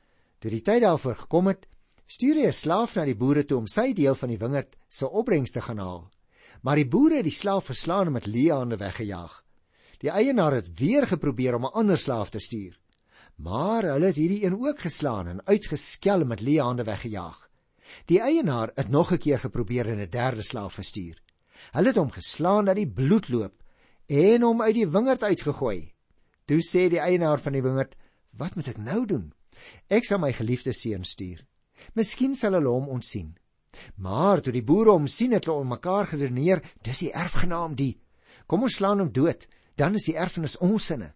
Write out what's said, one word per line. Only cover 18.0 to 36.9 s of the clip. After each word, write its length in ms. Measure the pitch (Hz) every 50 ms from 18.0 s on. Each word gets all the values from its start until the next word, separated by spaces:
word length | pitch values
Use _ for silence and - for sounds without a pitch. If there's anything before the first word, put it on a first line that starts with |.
| -
Die 140 | - 165 202
eienaar 520 | 226 269 320 330 277 165 131 117 113 113 -
het 140 | - 131 98
nog 220 | 127 147 170 -
'n 60 | 185
keer 220 | 156 - 147 139 120
geprobeer 480 | - 123 - 123 117 - 120 123 113
en 120 | 110 113 104
'n 100 | 101 85
derde 320 | - 120 120 131 120 107
slaaf 320 | 101 - - 113 101 92 -
gestuur. 480 | - 98 - - 107 90 82 80 - _ _ _ _ _ _ _ - - -
Hulle 160 | - 135 185
het 80 | 262 262
hom 160 | 220 156 123
geslaan 540 | - 95 - - - - 156 180 202 214 208
dat 100 | 196 190
die 140 | 208 208 135
bloed 400 | 92 131 135 143 208 220 - -
loop 340 | 123 117 104 92 - _ - - _ _ _ _ _ _ _
en 360 | - 143 143 170 202 233 240
hom 200 | 240 233 226 233
uit 120 | 220 226 214
die 140 | 240 220
wingerd 360 | 160 147 202 240 269 262 254 226
uitgegooi. 680 | 208 180 - - 147 139 - 139 117 98 87 - - - _ _ _ _ _ _ _ _ _ _
Toe 140 | - 143 165
sê 300 | 170 - - 180 185 180
die 100 | 170 165
eienaar 400 | 147 180 180 175 170 156 151 143
van 140 | - 147 135
die 100 | 135 127
wingerd, 320 | 127 131 135 131 - - - - _ _ _ _ _
"Wat 260 | - 107 139 185 -
moet 120 | 175 135
ek 100 | 131 101
nou 280 | 104 104 120 165 226 254
doen? 280 | 202 185 120 85 76 - _ _ _ _ - - - - - _
Ek 160 | - - 233 233
sal 160 | - 202 190
my 140 | 160 139 113
geliefde 400 | - 110 113 127 120 - 131 113
seun 300 | - - 117 104 92 90
stuur. 420 | - - - 98 90 87 - - _ _ _ _ _ _ _ - - -
Miskien 420 | 220 220 - - - 254 269 277
sal 180 | 254 - 208 190
hulle 160 | 175 147 127
hom 200 | 120 127 139 143
ontsien." 480 | 131 123 - - - 104 82 78 78 - _ _ _ _ _ _ - - - - -
Maar 460 | - 95 92 98 123 170 202 196 151
toe 100 | - 135
die 120 | 117 123 110
boere 280 | 110 160 208 226 214
hom 160 | 202 165 147
sien, 240 | 135 - - 233 254
het 140 | 233 185 -
hulle 120 | 165 160
om 100 | 147 135
mekaar 400 | 127 120 - - 180 190 202 202
geredeneer, 540 | - 165 143 143 131 123 127 143 180 190 160 - - - _
"Dis 180 | - 113